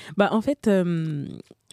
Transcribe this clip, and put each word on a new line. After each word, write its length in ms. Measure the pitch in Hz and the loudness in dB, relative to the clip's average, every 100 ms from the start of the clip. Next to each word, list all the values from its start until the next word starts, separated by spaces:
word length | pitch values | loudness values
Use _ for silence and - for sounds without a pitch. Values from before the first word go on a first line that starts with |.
| - 151 | -10 0
Bah, 120 | 202 | 2
en 80 | 220 | 2
fait, 280 | 269 285 - | 0 0 2
euh, 580 | 196 175 170 160 147 135 - - - _ | 2 2 0 -2 -4 -8 -12 -18 -20 _